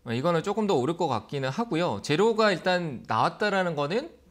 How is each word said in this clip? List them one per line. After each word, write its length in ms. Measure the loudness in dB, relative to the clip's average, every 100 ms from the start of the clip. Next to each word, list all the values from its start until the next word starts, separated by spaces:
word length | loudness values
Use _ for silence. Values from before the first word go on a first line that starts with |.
| -6
예, 80 | -2
이거는 260 | 0 0
조금 240 | 0 -2 2
더 60 |
오를 240 | 2 2 0
것 120 | -2
같기는 380 | -2 -4 -4 -4
하고요. 500 | -4 -2 -2 -2 -2
재료가 500 | 0 2 4 4 2
일단 520 | 2 2 0 0 -8 -2
나왔다라는 680 | 0 2 0 0 0 0 0
거는 340 | -2 -2 -6 -12 _